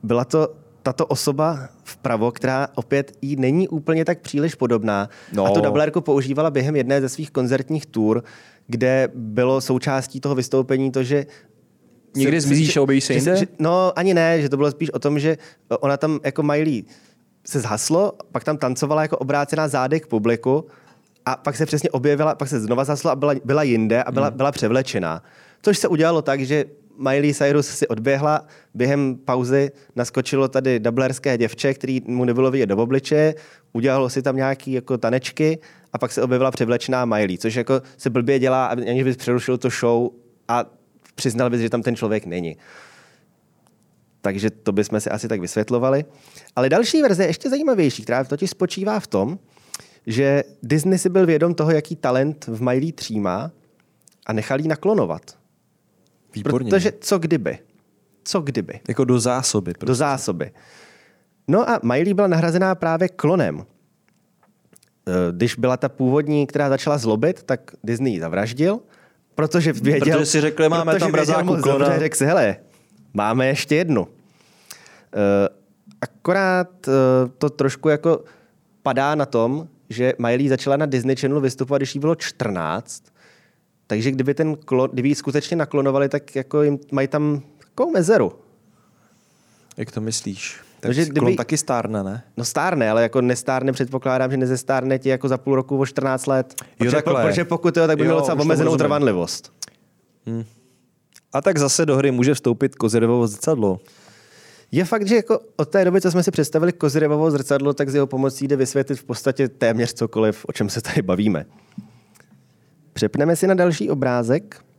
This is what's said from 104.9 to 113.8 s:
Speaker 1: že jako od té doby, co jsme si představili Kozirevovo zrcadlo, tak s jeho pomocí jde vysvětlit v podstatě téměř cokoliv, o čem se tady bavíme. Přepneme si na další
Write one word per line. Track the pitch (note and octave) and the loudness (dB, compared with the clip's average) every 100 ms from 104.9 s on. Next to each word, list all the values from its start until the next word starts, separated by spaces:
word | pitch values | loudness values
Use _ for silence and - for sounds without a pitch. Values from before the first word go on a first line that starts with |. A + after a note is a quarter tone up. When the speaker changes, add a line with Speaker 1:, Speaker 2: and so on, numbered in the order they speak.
| A3+ G3 | -2 2
Speaker 1:
že | A#3 | 0
jako | A3+ A3 - - | 2 -2 -2 -6
od | D3+ | 0
té | G3 | 2
doby, | F3+ F#3 | 4 4
co | F#3 | 2
jsme | E3+ | 2
si | F3 | 0
představili | F3 D3+ E3 E3+ | 0 0 2 0
Kozirevovo | F3 D3+ C#3 D3+ D3+ D#3+ | 0 0 2 2 2 2
zrcadlo, | C#3+ C3+ C#3 C#3 | 0 0 0 2
tak | C#3 C#3 | 0 0
s | |
jeho | C#3 C#3 | 0 0
pomocí | C3 C3+ C3 C#3 | 0 -2 -2 -2
jde | C#3 | 0
vysvětlit | C3 C#3 C#3 C3+ | 0 0 -2 -4
v | |
podstatě | - A#2+ - C3 C3+ | -6 -4 -2 0 -2
téměř | - A#2 A2+ A#2 | 0 0 0 -2
cokoliv, | - A2+ G#2+ A2 G#2 - | -2 -4 0 0 0 -8
o | |
čem | - G#2 | -4 -4
se | A2+ | -4
tady | - - | -4 -4
bavíme. | F#2 F#2 G#2+ E2+ - - _ - - - _ _ _ _ _ _ _ _ _ | 0 0 0 0 -6 -20 _ -20 -20 -20 _ _ _ _ _ _ _ _ _
Přepneme | - G#2+ - D3 E3+ | -2 -2 0 0 2
si | F#3+ | 2
na | |
další | F#3+ F3+ D3+ | 4 2 0